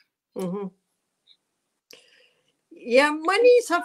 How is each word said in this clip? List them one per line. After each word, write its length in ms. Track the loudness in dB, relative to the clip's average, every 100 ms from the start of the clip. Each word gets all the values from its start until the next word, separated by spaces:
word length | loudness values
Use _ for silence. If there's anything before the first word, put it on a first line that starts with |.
| _ _ _ -10
Mm-hmm. 300 | -8 -8 -12 -16 _ _ _ _ _ _ _ _ _ _ _ _ _ _ _ _ _ _ _
Yeah, 380 | -18 -2 2 2
money's 600 | -2 -2 2 4 4 2
a 120 | -4